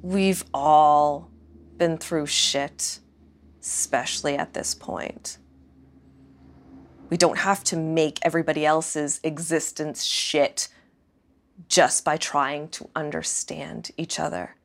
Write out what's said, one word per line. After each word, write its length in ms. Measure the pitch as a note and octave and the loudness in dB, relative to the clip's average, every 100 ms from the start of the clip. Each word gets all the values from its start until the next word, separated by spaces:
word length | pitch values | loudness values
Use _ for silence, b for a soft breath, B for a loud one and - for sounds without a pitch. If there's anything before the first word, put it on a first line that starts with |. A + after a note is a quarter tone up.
We've 420 | F3+ G3 G3 F3+ - | -2 2 2 2 -2
all 760 | C#3 D3 D3+ D3+ D3 D3 C#3+ - - - - - - | 0 6 8 8 8 6 2 -8 -20 -20 -20 -20 0
been 200 | E3+ D#3+ | 0 0
through 300 | - E3 D3 | -2 -4 0
shit, 720 | - - C#3 C#3 - - - _ _ - _ - - | 0 0 0 -4 -6 -8 -8 _ _ -20 _ -20 -14
especially 760 | - - - B2+ B2+ - D3+ C#3+ | -8 -4 -2 -2 -2 -4 -2 -2
at 160 | - | -4
this 220 | - - | -6 -6
point. 640 | - - - - - - - _ _ - - - - - - - - - - - - - - - | -8 -8 -8 -8 -10 -14 -16 _ _ -20 -20 -20 -20 -20 -20 -20 -20 -20 -20 -20 -20 -20 -20 -6
We 80 | E3+ | 4
don't 220 | E3+ - | 4 4
have 240 | F#3+ G3 | 0 0
to 120 | - E3+ | 0 -2
make 420 | D#3+ D#3+ D#3 - | 0 2 0 0
everybody 440 | E3+ E3 D#3+ D3+ D3+ | 0 0 0 0 2
else's 540 | D#3+ D#3+ D3+ D3 - | 2 0 -4 -4 -4
existence 800 | D#3+ D3+ E3 E3 - - D3+ C3+ | -6 -6 -2 -2 -2 -6 -8 -6
shit 680 | - - - D3+ C#3 - - b b b _ _ _ _ _ - E3+ | -4 -4 0 2 2 0 -8 b b b _ _ _ _ _ -20 0
just 380 | - C#3 - | 4 4 4
by 120 | - D#3 | 0 -2
trying 520 | - D3 C3+ D3 D#3 | -2 -2 -2 -4 -8
to 200 | - - | -12 -10
understand 960 | D#3+ D3+ D#3+ E3 - - D#3+ C#3 - - - | -8 -6 -6 -6 -6 -6 -10 -10 -12 -12 -10
each 240 | E3 - | -8 -4
other. 340 | - F2 F2+ - | -4 -6 -10 -14